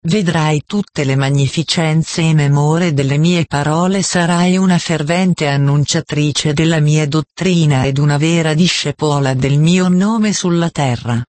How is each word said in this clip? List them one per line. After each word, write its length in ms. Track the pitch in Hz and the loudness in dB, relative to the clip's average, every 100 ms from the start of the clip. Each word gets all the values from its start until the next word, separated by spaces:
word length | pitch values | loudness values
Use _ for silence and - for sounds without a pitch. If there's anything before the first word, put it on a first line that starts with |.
| 165 | -2
Vedrai 580 | 208 175 165 156 151 - | -2 0 0 0 -2 -2
tutte 400 | 208 - - 139 | -6 -4 -4 -2
le 100 | 135 | 0
magnificenze 1040 | 135 139 135 - 160 - 160 156 156 - | 0 0 0 -2 -4 -2 0 0 -2 -2
e 120 | 160 | 2
memore 600 | 156 143 143 147 160 175 | 2 2 2 2 0 0
delle 240 | 139 135 143 | 0 0 0
mie 280 | 165 175 160 | 2 0 -2
parole, 560 | 143 147 156 185 196 | -2 -2 0 0 -2
sarai 560 | 185 180 170 175 180 185 | -2 0 0 2 2 2
una 200 | 190 175 | 2 0
fervente 720 | - 160 147 170 185 170 147 | 0 -4 -2 0 0 0 0
annunciatrice 1040 | 139 139 143 139 165 - 147 147 135 156 | 0 2 2 0 -2 -2 -2 -2 -2 -2
della 280 | 147 160 165 | 0 0 2
mia 260 | 147 151 151 | 2 0 0
dottrina 760 | 156 143 - 170 175 156 147 135 | -2 -6 -4 -2 2 2 2 0
ed 140 | 139 | 0
una 180 | 147 143 | 0 0
vera 360 | 160 170 160 | 0 0 0
discepola 800 | 156 175 - 151 - 151 143 135 | 2 0 0 -6 -4 -2 0 0
del 260 | 131 135 143 | 0 0 2
mio 280 | 160 180 185 | 2 2 2
nome 460 | 180 202 226 214 | 2 0 0 -2
sulla 360 | 190 180 170 170 | -2 -2 0 -2
terra. 540 | - 139 120 123 117 123 | -2 -2 -2 -4 -4 -6